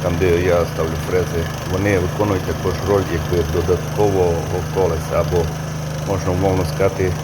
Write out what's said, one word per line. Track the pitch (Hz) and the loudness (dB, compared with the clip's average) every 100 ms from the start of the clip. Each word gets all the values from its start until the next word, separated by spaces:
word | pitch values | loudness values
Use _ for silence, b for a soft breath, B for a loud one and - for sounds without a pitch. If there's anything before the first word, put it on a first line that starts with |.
там, | 87 85 | -2 2
де | 92 85 | 2 4
я | 90 87 82 | 4 2 2
ставлю | 78 80 78 76 | -2 -2 -2 -2
фрези, | 90 85 85 82 - - | 0 0 -2 -4 -4 -4
вони | 92 101 98 | -2 2 2
виконують | 87 - 104 98 | 0 0 0 0
також | 87 82 98 85 90 | -2 -2 -2 -2 2
роль | 101 95 | 2 2
якби | 85 76 87 78 | -2 0 0 0
додаткового | 90 82 87 - - 104 95 90 82 78 90 78 95 | 0 2 0 0 0 2 4 2 0 -2 -4 -2 0
колеса, | 92 80 78 76 | 0 0 -2 0
або, | 82 85 82 - - - - - - | 2 2 0 -4 -6 -6 -6 -6 -2
можна | 98 92 | -2 0
умовно | 92 98 95 85 | 2 2 2 0
сказати | - 98 - 92 87 | 0 0 2 -2 0